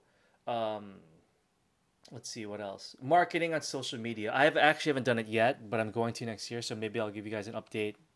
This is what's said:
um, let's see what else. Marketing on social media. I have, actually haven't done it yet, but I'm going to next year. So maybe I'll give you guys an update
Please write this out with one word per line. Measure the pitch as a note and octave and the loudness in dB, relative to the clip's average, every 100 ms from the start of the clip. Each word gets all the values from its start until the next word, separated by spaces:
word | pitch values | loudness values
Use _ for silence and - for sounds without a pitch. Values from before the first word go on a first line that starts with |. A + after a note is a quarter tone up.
| _ _ _ _ - | _ _ _ _ -4
um, | A#2 A2 G#2+ G2+ F#2+ E2+ D#2+ _ _ _ _ _ _ _ _ - | -2 -2 -4 -8 -18 -20 -20 _ _ _ _ _ _ _ _ -18
let's | B2 - | -14 -12
see | B2 G#2 | -10 -8
what | G#2 | -8
else. | G2+ F#2+ - - | -8 -10 -14 -12
Marketing | C3 E3+ E3+ E3+ E3 D#3+ | 4 6 6 2 0 -2
on | |
social | - C#3+ B2+ B2+ | -4 -6 -6 -6
media. | A2+ A2 G#2 | -6 -4 -2
I | B2+ | 4
have, | D3+ D3+ | 4 8
actually | D3 D3+ D#3 | 6 6 2
haven't | C3+ B2 | 2 2
done | A#2 | 2
it | A2 | 2
yet, | A2 A#2 C#3 A2+ | 4 4 2 -2
but | A2+ | -2
I'm | A2 | 0
going | A2 A#2 | 0 -2
to | A2+ A#2 | -2 -8
next | G#2 - | -8 -8
year. | A#2+ | -6
So | A#2 A2+ | -6 -4
maybe | G#2+ A2 | -4 -2
I'll | G#2+ | -4
give | G2+ G#2 | -4 -6
you | |
guys | G#2+ G2+ | -6 -6
an | A2 | -8
update | - A2+ G#2+ G#2 _ | -6 -2 -2 -4 _